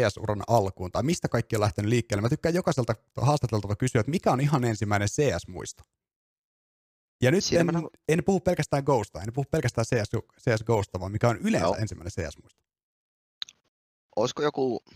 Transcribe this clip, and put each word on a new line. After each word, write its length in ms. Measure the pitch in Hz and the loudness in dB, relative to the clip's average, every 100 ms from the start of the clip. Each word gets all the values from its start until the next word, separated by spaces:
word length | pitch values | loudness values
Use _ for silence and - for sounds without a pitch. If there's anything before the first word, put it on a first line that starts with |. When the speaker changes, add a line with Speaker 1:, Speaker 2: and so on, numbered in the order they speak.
| 110 | 2
Speaker 1:
S-uran 300 | - 107 104 - | 0 -4 -4 2
alkuun. 440 | 117 98 - 90 | 2 2 -2 -6
Tai 120 | 104 | -2
mistä 260 | 127 175 - | -2 -2 -2
kaikki 260 | 117 - 110 | -2 -2 0
on 60 | |
lähtenyt 280 | 104 - 104 | 0 0 0
liikkeelle? 320 | 120 - 101 | 0 0 0
Mä 80 | 117 | 0
tykkään 260 | 151 160 175 | 0 0 0
jokaiselta 400 | 180 143 120 107 _ - | 0 0 -2 -4 _ -2
haastateltava 540 | 123 147 120 107 98 104 | 0 2 0 -2 -2 -2
kysyä, 260 | 127 113 | 0 0
että 80 | 107 | 0
mikä 220 | 170 - | 0 0
on 100 | 127 | 2
ihan 220 | 143 147 | 2 2
ensimmäinen 440 | 120 110 104 101 101 | 0 -2 0 0 0
C 160 | - 139 87 | 2 0 0
S-muisto? 460 | - 90 - - - _ _ _ _ _ _ _ _ _ _ _ _ _ | -4 -12 -12 -14 -20 _ _ _ _ _ _ _ _ _ _ _ _ _
Ja 100 | 123 | 2
nyt 120 | 180 | 4
Speaker 2:
Siinä 160 | - 170 | 2 2
Speaker 1:
en, 60 | 170 | 2
Speaker 2:
mennään 200 | 170 156 - - | 0 -4 -8 -2
Speaker 1:
en 140 | 165 | 0
puhu 160 | - 190 | 2 0
pelkästään 440 | 185 180 143 143 | 0 0 0 -2
Ghosta, 380 | 139 131 - 78 | 2 2 0 -6
en 120 | 101 | -8
puhu 120 | 131 135 | -6 -4
pelkästään 340 | 160 127 - 110 | -2 0 -2 0
C 40 | |
S, 200 | 113 101 107 - _ | 0 -2 -4 -8 _
C 160 | - 110 | 0 0
S 40 | |
Ghostista, 360 | 110 113 95 90 | 2 0 0 -6
vaan 120 | 92 | -6
mikä 180 | 104 120 | 0 0
on 80 | 113 | 2
yleensä 300 | 214 190 85 | 0 0 0
Speaker 2:
Joo. 80 | - | 0
Speaker 1:
ensimmäinen 360 | 107 78 85 | -4 -6 -10
C 200 | - 78 | -6 -8
S 60 | - | -10
muisto? 260 | - _ _ _ _ _ _ _ _ _ - _ _ _ _ _ _ - | -20 _ _ _ _ _ _ _ _ _ -20 _ _ _ _ _ _ -2
Speaker 2:
Olisiko 260 | 117 - | -2 -2
joku 420 | 147 143 131 113 - | -4 -2 -2 -4 -10